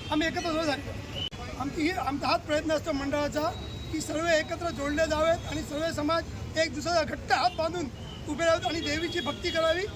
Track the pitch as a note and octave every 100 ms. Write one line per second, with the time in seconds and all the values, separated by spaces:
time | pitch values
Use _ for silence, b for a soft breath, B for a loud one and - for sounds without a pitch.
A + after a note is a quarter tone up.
0 | - D4+ D#4+ F4 F4 D#4 D#4+ C4 - -
1 | - - - - - - C#4 E4+ D#4 F#4
2 | C4+ C#4 C#4 E4+ - D4+ D#4 D4+ E4 C#4
3 | C#4 D4 C#4+ D4 D#4+ F4 - - - D#4
4 | - D4+ E4+ D#4 D#4 E4 E4+ A#3 C#4+ D4
5 | D#4+ D4+ D#4+ F4 - D4 - C#4+ E4 D#4
6 | D4 E4 D#4+ - - - E4 D4 D#4+ E4+
7 | D4+ D4 - F4+ F4+ F4+ D#4+ F4 C4+ -
8 | - - - D4 E4 E4 F#4 D#4+ D4 D4+
9 | E4 E4+ C#4+ - F4 E4 D#4+ E4+ G#4